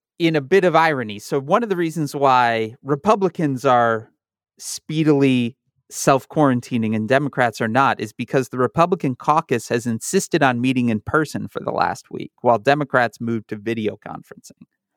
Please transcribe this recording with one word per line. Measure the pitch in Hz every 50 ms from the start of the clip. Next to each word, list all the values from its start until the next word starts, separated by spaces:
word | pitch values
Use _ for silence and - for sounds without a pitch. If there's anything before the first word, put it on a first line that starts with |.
| _ _ _ -
in | 170 165 160
a | 151
bit | 135 127 190 196 180
of | 180 156
irony, | 160 160 160 151 131 117 107 101 104
so | - - 165 139
one | 135 143 185 233 240
of | 214
the | 190 175
reasons | 175 165 156 170 151 143 -
why | 143 139 135 127 127 123 117 117 113 113 110 120 -
Republicans | _ 131 147 139 - 202 220 208 190 180 - - 165 143 135 120 123
are | 135 123 123 120 117 113 110 113 - _ _ _ _ _ _ _ _ _ _
speedily | - - - - - - 156 160 156 151 147 139 139 135 131 123 120 117 - _ _ _ _ _ _ _
self-quarantining | - - - 151 139 131 - _ - 156 151 135 127 120 - - 127 117 110 107 110
and | 110 110 107
Democrats | 131 139 147 135 - 139 123 117 - -
are | 120 110
not | 110 131 139 123 107 -
is | 113 107
because | - - 123 - - 135 123 -
the | - 127
Republican | 127 120 - 165 170 175 190 170 - 139 123
caucus | - - - 151 160 - - 127 117 - -
has | 117 120 113
insisted | 123 113 113 - - - 196 - - - 165 143
on | 131 123 117
meeting | 123 131 131 127 123 120
in | 113 107
person | - - - 156 156 - - 101 104 104
for | - -
the | - -
last | - - 90 87 90 - - _
week, | - - - - - _
while | - 123 117 110
Democrats | 104 139 143 151 147 - - 127 120 113 - -
moved | 120 117 117 113 107 -
to | 110
video | 107 101 110 117 113 107 123 101 - _
conferencing. | - - - - _ - - _ - - _ - _ _ _ _ _ _